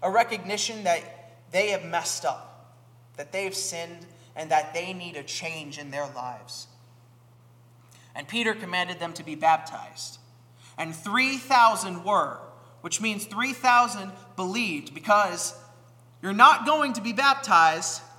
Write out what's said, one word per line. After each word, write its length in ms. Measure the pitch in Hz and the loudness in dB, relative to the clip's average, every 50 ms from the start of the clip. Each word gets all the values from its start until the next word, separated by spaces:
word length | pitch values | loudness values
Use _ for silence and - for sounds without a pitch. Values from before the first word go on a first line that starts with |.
| - | -2
a 60 | 185 | 2
recognition 720 | 190 226 226 233 233 202 175 185 208 202 - - 233 220 202 | 4 4 4 4 2 -6 -6 -6 -4 -4 -4 -4 -6 -4 -2
that 180 | 180 170 160 - - - - - - - - _ - | 0 0 0 -2 -8 -16 -20 -20 -20 -20 -20 _ -4
they 220 | - 180 202 208 | 0 0 2 2
have 120 | 202 180 165 | 0 -2 -2
messed 420 | 165 170 170 160 - - - - | -2 -4 -4 -2 -4 -4 -4 -2
up, 500 | 156 127 - - - - - - - - _ _ _ _ _ _ _ _ | -4 -4 -4 -6 -18 -20 -20 -20 -20 -20 _ _ _ _ _ _ _ _
that 160 | - 147 - | -16 -12 -8
they 140 | - 190 196 | -6 -6 -4
have 120 | 190 190 - | -4 -4 -6
sinned 480 | - - 175 170 165 165 170 170 170 - - - - - - | -6 -6 -6 -8 -10 -10 -12 -16 -20 -20 -20 -20 -20 -18 -14
and 160 | - 160 156 | -10 -4 0
that 220 | 160 151 147 - - | 2 2 2 0 -2
they 200 | 170 175 185 190 | -6 -6 -6 -8
need 220 | 180 175 175 160 | -8 -10 -10 -10
a 80 | 143 139 | -12 -10
change 540 | - - - 175 165 165 160 151 143 139 147 | -10 -8 -8 -8 -8 -8 -10 -12 -12 -12 -12
in 140 | 147 143 | -12 -10
their 160 | 135 143 143 135 | -8 -6 -6 -6
lives. 600 | 117 123 123 127 123 113 - - - - - - _ _ _ _ _ _ _ _ _ _ _ _ _ _ _ _ _ _ _ _ _ _ _ _ - - - - - | -8 -10 -10 -10 -10 -12 -14 -16 -16 -16 -16 -18 _ _ _ _ _ _ _ _ _ _ _ _ _ _ _ _ _ _ _ _ _ _ _ _ -20 -20 -20 -18 -16
And 120 | - 147 143 | -14 -12 -6
Peter 260 | 196 233 233 220 214 | -4 -2 -2 -2 -2
commanded 460 | 214 - 175 180 180 180 175 180 156 | -4 -6 -4 -2 -2 -2 -2 -4 -8
them 140 | 170 165 165 | -8 -8 -8
to 100 | 165 147 | -10 -12
be 120 | 135 151 | -12 -6
baptized. 840 | 147 156 160 160 151 - - - 113 - - - - - - - - - _ _ _ _ _ _ _ - - - - | 0 2 4 4 4 2 -4 -12 -14 -14 -14 -14 -14 -14 -14 -14 -18 -20 _ _ _ _ _ _ _ -20 -16 -12 -10
And 180 | 156 160 165 | -10 -8 -10
three 420 | 160 - 202 202 247 254 269 269 262 | -10 -8 -2 0 0 0 0 -2 -4
thousand 680 | - - 269 247 233 226 220 - 202 196 180 170 170 | -2 2 6 6 8 6 6 4 -2 -6 -8 -6 -2
were, 360 | 196 208 185 156 139 - - - - - - - - - - | 2 2 2 2 0 -2 -8 -14 -18 -20 -20 -20 -20 -18 -14
which 180 | - 170 - - | -10 -6 -6 -4
means 260 | 208 226 208 202 - | -2 -2 -4 -4 -6
three 280 | - 202 208 240 262 269 | -8 -6 -4 -4 -4 -4
thousand 580 | - - 254 240 240 247 226 - 208 190 190 190 - - - - | 0 4 6 6 6 6 4 2 -6 -10 -10 -12 -16 -20 -14 -8
believed, 580 | - 185 185 196 233 240 202 165 147 - - - | -6 -4 -2 -2 -2 -2 -2 -4 -6 -8 -10 -14
because 600 | 156 - - 208 208 208 190 175 170 - - - - - - - - - - _ _ _ _ _ _ | -4 2 4 4 6 4 4 0 -4 -6 -8 -8 -10 -18 -20 -20 -20 -20 -20 _ _ _ _ _ _
you're 120 | - 185 196 | -6 -2 6
not 320 | 208 247 285 311 - 226 | 8 10 10 10 8 4
going 280 | 269 302 311 294 277 233 | 2 2 2 2 0 -2
to 80 | 240 | -4
be 120 | 196 226 226 | -6 -4 -2
baptized 880 | 202 269 277 269 269 - - 196 165 165 160 160 165 175 - - - - - - | 2 4 4 4 2 2 4 6 6 6 6 4 2 -2 -6 -8 -8 -12 -16 -20